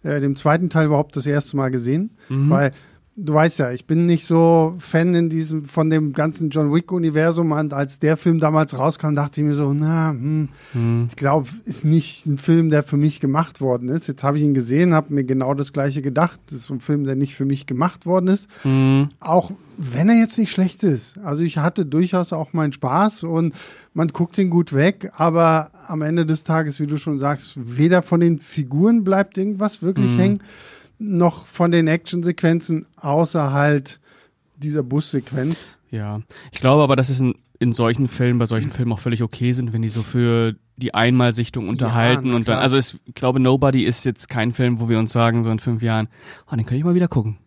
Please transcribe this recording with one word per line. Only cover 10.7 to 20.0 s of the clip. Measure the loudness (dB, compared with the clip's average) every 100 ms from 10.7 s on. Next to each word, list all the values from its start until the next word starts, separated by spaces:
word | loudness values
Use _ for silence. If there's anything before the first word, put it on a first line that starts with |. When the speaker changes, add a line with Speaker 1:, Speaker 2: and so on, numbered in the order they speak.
Speaker 2:
Mhm. | -2 0 0 -2
Speaker 1:
ich | -2
glaub, | 0 0 -2 -12 -10
ist | -4
nicht | 2 2 0 -8 -4
ein | -4
Film, | 2 2 4
der | 0
für | 0 0
mich | 0 0
gemacht | -2 0 -2 -4
worden | -2 -2 -2
ist. | -6 -6
Jetzt | -4
hab | -2 0
ich |
ihn | 2
gesehen, | 0 0 2 4
hab | 2 2
mir | -4 0
genau | -2 0
das | -2 -4
Gleiche | -2 -2 -2
gedacht. | -4 0 0 -2 _
Das | -16
ist | -10
so | -10
ein |
Film, | -4 -2
der | -2 -2
nicht | -4 -4
für |
mich | -4 -4 -6
gemacht | -2 -2 -4 -2
worden | 0 2
ist. | 0 -2 -6
Speaker 2:
Mhm. | 0 2 4 4 0 -6
Speaker 1:
Auch | 0 0 0 -14 -18 -12
wenn | -6 0